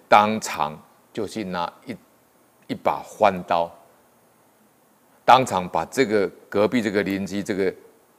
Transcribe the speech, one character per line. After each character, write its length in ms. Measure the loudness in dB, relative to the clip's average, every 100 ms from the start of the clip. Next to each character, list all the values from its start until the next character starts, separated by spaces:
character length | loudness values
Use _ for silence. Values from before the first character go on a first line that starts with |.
| 4
当 320 | 6 6 0
场 400 | -6 -6 -6 -8 -20 _ _
就 140 | -10 -8
去 160 | -8
拿 260 | -6 -6 -6 -10
一， 120 | -16 -16 _ _ _ _ _ _ -12
一 60 |
把 280 | -4 -4 -4
翻 380 | -8 2 2 2 -2
刀， 240 | -2 -2 -8 -20 _ _ _ _ _ _ _ _ _ _ _ _ _
当 200 | 4 4
场 240 | 4 -2 -2
把 160 | -4
这 220 | -4 -2 2
个 200 | 2 0 -6 -4
隔 180 | 0 2
壁 140 | 0
这 100 | -2
个 120 | -2
邻 240 | -2 -4 -6
居 160 | -8
这 120 | -6
个 180 | -2 -2 -4 -20 _ _